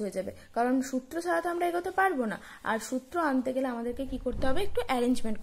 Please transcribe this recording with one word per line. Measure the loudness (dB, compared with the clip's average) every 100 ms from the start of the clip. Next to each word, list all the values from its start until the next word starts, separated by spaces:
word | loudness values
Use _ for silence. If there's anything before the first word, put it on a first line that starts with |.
হয়ে | -4 -4
যাবে, | -6 -10 -6 0
কারণ | 2 2 0
সূত্র | -4 -4 -4
ছাড়া | 0 0
তো | 0
আমরা | 0 0
এগোতে | 0 -2 2
পারবো | 2 2 -2
না, | -4 -10 -8 -4
আর | -4 -2
সূত্র | -6 -4 -2 2
আনতে | 0 0 -2
গেলে | -2
আমাদেরকে | -4 -6 -6 -6
কি | -6 -4
করতে | 2 4
হবে, | 6 4
একটু | 2 2
অ্যারেঞ্জমেন্ট | 2 4 4 2 0